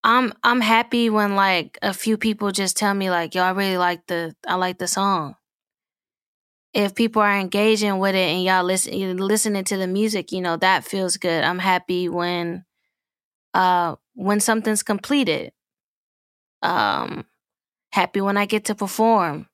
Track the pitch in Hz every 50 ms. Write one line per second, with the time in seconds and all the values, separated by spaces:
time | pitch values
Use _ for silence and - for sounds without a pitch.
0 | - 220 233 247 254 226 - _ - 240 240 254 226 214 226 226 233 226 - 240
1 | 233 226 214 214 208 202 196 196 196 196 185 175 160 - _ - - 202 190 -
2 | - 220 220 214 220 226 208 214 208 202 190 196 196 185 - - 214 202 202 196
3 | 196 190 180 170 165 160 - 185 185 185 185 190 196 196 185 180 180 180 175 170
4 | _ - 180 170 170 165 156 _ - - - 185 185 180 180 185 180 175 - 196
5 | 196 196 196 175 156 139 - _ _ _ _ _ _ _ _ _ _ _ _ _
6 | _ _ _ _ _ _ _ _ _ _ _ _ _ _ _ - 202 202 196 -
7 | 233 226 226 220 208 208 202 202 190 180 - 202 208 220 220 208 214 208 196 190
8 | 190 196 190 190 185 170 156 185 180 185 185 185 180 180 185 185 - - - 190
9 | 190 185 185 180 190 196 208 214 - 220 208 196 190 - 208 190 190 185 185 196
10 | 214 220 214 196 165 - - 185 180 175 165 165 185 185 190 226 226 - - 196
11 | 190 180 170 - - 180 165 165 - 160 180 180 180 190 185 180 - - 185 180
12 | 180 175 175 175 175 175 175 175 175 170 170 185 185 _ _ _ _ _ _ _
13 | _ _ _ _ _ _ _ _ _ _ _ 180 185 185 180 180 175 165 - -
14 | _ _ _ 254 190 190 208 208 208 - 226 226 220 220 214 208 - - 214 196
15 | 202 - 277 285 262 185 156 - - - _ _ _ _ _ _ _ _ _ _
16 | _ _ _ _ _ _ _ _ _ _ _ _ - 175 175 139 107 104 87 67
17 | 60 - - - - _ _ _ _ _ _ _ _ _ _ _ _ _ - 202
18 | 180 185 _ 202 196 196 202 202 202 202 - 214 208 - 214 - 208 190 - -
19 | 220 226 226 208 180 160 143 156 - _